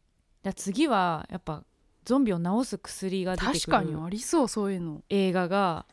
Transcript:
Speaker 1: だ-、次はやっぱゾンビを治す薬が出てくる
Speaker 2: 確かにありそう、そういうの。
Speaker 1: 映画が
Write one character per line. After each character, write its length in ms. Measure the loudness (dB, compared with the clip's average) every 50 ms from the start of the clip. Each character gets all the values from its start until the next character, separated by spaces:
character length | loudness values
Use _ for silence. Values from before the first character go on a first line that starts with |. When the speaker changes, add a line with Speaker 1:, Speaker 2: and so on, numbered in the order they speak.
| _ _ _ _ _ _ _ _
Speaker 1:
だ-、 100 | -8 -8 -6
次 340 | -4 -6 -4 0 2 2 4
は 380 | 4 2 2 2 0 -2 -6 -8
や 80 | -10 -10
っ 40 |
ぱ 220 | -8 -8 -8 -10 -12 _ _ _ _ _ _ _ _
ゾ 140 | 2 4 4
ン 60 | 4
ビ 80 | 4
を 80 | 2 2
治 280 | 2 2 2 2 0 -2
す 100 | -4 -8
薬 460 | -8 -12 -10 -6 -4 -2 -2 0 0
が 120 | 0 0
出 40 | 0
て 60 | 0
く 60 | 0 0
る 60 | 0
Speaker 2:
確 100 | 0 2
か 120 | 2 2
に 120 | 2 0 -4
あ 140 | -4 -6 -6
り 100 | -6 -6
そ 260 | -2 0 2 2 2
う、 40 | 2
そ 180 | 0 -2 -2
う 60 | -2
い 40 | -2
う 40 | -4
の。 220 | -4 -6 -8 -10 -4 0
Speaker 1:
映 240 | 2 2 2 4
画 160 | 2 2 2 2
が 380 | 2 2 2 0 -2 -4 -8 -14